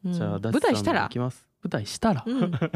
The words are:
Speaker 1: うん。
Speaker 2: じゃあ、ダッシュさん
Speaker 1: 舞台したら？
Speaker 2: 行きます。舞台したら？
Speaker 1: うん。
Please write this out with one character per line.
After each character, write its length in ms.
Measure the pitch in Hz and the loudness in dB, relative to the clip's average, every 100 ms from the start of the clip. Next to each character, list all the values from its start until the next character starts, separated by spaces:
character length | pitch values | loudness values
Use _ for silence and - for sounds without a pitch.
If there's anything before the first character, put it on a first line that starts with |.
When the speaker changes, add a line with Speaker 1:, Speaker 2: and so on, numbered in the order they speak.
Speaker 1:
う 40 | 185 | -4
ん。 40 | |
Speaker 2:
じ 100 | 175 | -2
ゃ 140 | 107 - | -2 -2
あ、 20 | |
ダ 120 | - | 0
ッ 20 | |
シ 60 | 262 | 2
ュ 20 | |
さ 80 | 453 | 2
ん 20 | |
Speaker 1:
舞 0 | |
台 40 | 220 | 2
し 60 | |
た 100 | 214 | 2
ら？ 100 | 214 | 2
Speaker 2:
行 60 | - | 0
き 100 | 123 | -2
ま 120 | 127 | -4
す。 160 | - _ _ | -4 _ _
舞 60 | 175 | -4
台 160 | 139 | -4
し 140 | 104 - | -4 0
た 160 | 226 | 2
ら？ 100 | 151 | 2
Speaker 1:
う 80 | 226 | 0
ん。 200 | 262 180 160 160 | 0 0 0 -2